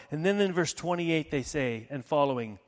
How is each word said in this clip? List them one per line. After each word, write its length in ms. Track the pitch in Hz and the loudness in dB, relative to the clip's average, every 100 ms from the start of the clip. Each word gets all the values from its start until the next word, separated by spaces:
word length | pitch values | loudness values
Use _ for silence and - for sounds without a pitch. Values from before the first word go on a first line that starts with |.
| - | -10
And 140 | 151 185 | -2 2
then 160 | 202 | 4
in 100 | 196 | 2
verse 220 | 175 160 | 2 0
twenty-eight 580 | - 175 175 165 160 143 | -2 -2 0 2 0 0
they 100 | 143 | -4
say, 460 | 123 151 127 113 110 | -2 -2 -2 -4 -8
and 140 | 139 | -10
following 560 | - 151 139 127 110 98 | 0 2 2 0 -6 -10